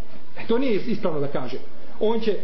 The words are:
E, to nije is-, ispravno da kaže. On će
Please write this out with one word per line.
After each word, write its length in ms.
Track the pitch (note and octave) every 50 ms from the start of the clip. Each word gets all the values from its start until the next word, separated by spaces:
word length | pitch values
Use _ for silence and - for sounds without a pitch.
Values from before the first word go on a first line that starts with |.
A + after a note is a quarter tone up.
| - - - - - - - -
E, 80 | D#3+
to 120 | G3+ A3+ B3
nije 160 | C#4+ C4 G#3
is-, 140 | F3 - A#3+
ispravno 320 | G#3 G3+ - F3+ D#3 D3
da 60 | C#3+
kaže. 300 | C3+ C3+ D3+ C3 A#2+ - - - - - - - - - -
On 200 | A3 G#3+ A#3 A3+
će 160 | A3 A3 F#3 C3+